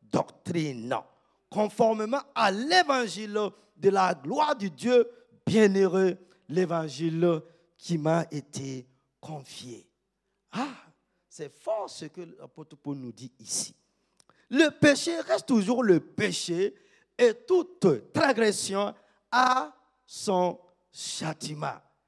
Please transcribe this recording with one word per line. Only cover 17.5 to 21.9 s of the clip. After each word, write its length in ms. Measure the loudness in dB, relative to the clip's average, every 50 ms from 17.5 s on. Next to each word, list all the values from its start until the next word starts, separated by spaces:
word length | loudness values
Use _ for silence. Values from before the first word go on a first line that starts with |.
| 2 2 2 0 -8 _ 2 2 2 2 -4 -6 _
transgression 800 | 2 2 2 2 2 2 0 0 -2 -6 -6 -4 -4 -4 -4 -6 _ _ _ _ _ _ _
a 420 | 2 2 4 4 2 0 -2 -6 -12 _ _ _ _ _ _
son 540 | _ -16 -12 -4 -2 0 0 0 0 -2 -6 -14 _ _ _ _ _
châtiment. 880 | _ -16 -14 -12 -10 -8 -8 -8 -8 _ -10 -12 -10 -8 -8 -8 -8 -10 _ _